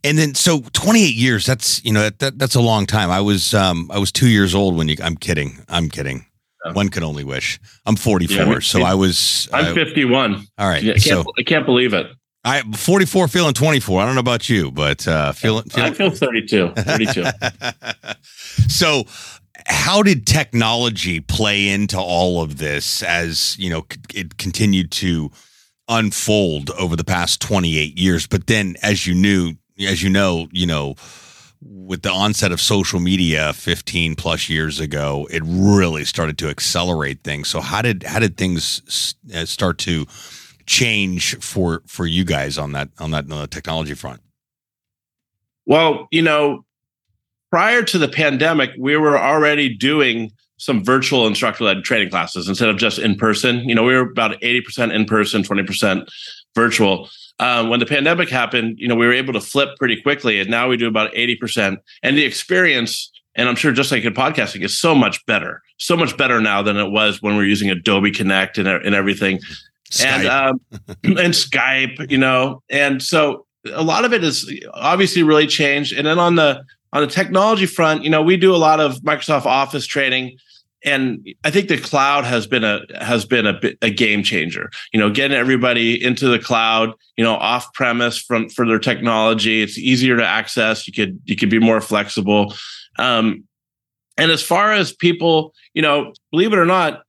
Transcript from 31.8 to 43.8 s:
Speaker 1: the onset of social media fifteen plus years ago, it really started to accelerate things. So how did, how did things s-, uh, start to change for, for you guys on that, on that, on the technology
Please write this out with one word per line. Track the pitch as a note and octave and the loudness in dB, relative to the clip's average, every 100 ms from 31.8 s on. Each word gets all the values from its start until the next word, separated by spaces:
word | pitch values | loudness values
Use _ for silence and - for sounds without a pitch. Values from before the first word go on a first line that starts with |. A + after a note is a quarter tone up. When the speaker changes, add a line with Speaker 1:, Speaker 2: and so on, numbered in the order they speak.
| F#2 F2+ | -10 -6
Speaker 1:
the | G2 | -4
onset | F#2 G#2 G#2 G2 | 0 0 2 -2
of | F2 | 0
social | - G#2 F2+ F#2 | 0 0 0 -2
media | F2 F#2 E2+ D#2 D2+ | 0 2 2 0 -2
fifteen | - - E2+ - - E2 D#2 | -4 -4 -4 -4 -4 -2 -4
plus | - D#2+ - | -4 -4 -2
years | D#2+ D#2 D2 | -2 -2 -4
ago, | D2+ D2 C#2+ C#2+ C#2+ | -6 -4 -4 -4 -6
it | E2 D#2+ | -6 -4
really | F2+ G2 G2+ F2 D#2 C#2+ | 2 4 4 4 0 -6
started | - D#2+ D2+ | -4 -4 -4
to | D#2 | -8
accelerate | C#2+ - F2 F2+ E2 C#2+ C2+ | -6 -4 -2 -2 -2 -4 -8
things. | - C#2+ D2 | -8 -8 -6
So | D#2 | -6
how | C#2 F#2+ | -4 -2
did, | A#2+ F#2+ | -2 -2
how | - - | -4 -2
did | F#2+ E2+ | -2 0
things | F#2 E2+ - - _ | -2 -2 -4 -8 _
s-, | - - - - | -6 -6 -8 -14
uh, | F2+ E2 | -10 -8
start | - F#2 E2 | -4 -2 -2
to | - E2 C#2+ - - - - _ - | -4 -4 -6 -14 -20 -20 -20 _ -2
change | - A#2+ G#2+ F#2+ F2+ - - | 0 2 0 -2 -2 -4 -6
for, | - G#2 F2 D#2+ - | -6 -2 -2 -2 -8
for | - E2+ | -6 -2
you | E2+ | -2
guys | F2 D2 C#2+ C#2 | 0 -2 -2 -6
on | D2 | -6
that, | C#2 C#2+ _ | -6 -8 _
on | D#2 | -6
that, | D#2 C#2 | -6 -6
on | D2+ | -10
the | D2 | -10
technology | - - D#2+ | -12 -8 -6